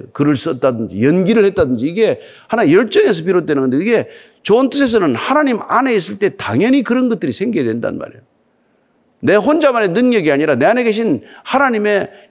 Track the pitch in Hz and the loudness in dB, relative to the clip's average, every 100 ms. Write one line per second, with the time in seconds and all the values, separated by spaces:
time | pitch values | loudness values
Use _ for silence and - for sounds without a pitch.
0 | - - 139 135 165 131 135 117 107 92 | -12 -4 -2 0 -4 -2 -2 -2 -6 -2
1 | 127 180 185 233 196 190 147 120 139 180 | 0 2 2 2 2 0 -2 -2 -4 0
2 | 214 123 - - - 226 175 175 226 415 | -2 -2 -10 -20 -6 0 4 4 4 2
3 | 392 175 165 185 151 139 131 135 202 220 | 2 0 0 -2 0 -2 0 -2 0 0
4 | 120 - - _ - 220 269 285 269 226 | -2 -12 -20 _ 0 2 2 0 0 2
5 | 170 113 - 285 285 226 - 214 262 220 | 0 0 0 0 0 -2 -2 0 0 -2
6 | 170 202 202 - - 113 220 277 220 254 | -4 -4 -4 -4 -4 0 2 2 0 0
7 | 254 220 151 113 220 196 120 117 101 - | 0 -2 -4 -4 -4 -2 -2 -4 -6 -8
8 | - - _ _ _ _ _ _ _ _ | -12 -16 _ _ _ _ _ _ _ _
9 | _ _ 123 202 202 311 294 240 202 180 | _ _ 0 2 2 2 2 2 0 2
10 | 247 233 151 139 156 123 156 247 233 208 | 2 2 2 0 0 2 2 2 0 -2
11 | 226 131 - - - 269 277 220 208 202 | -2 -4 -6 -20 -4 0 0 0 0 -2
12 | - - - | -4 -10 -6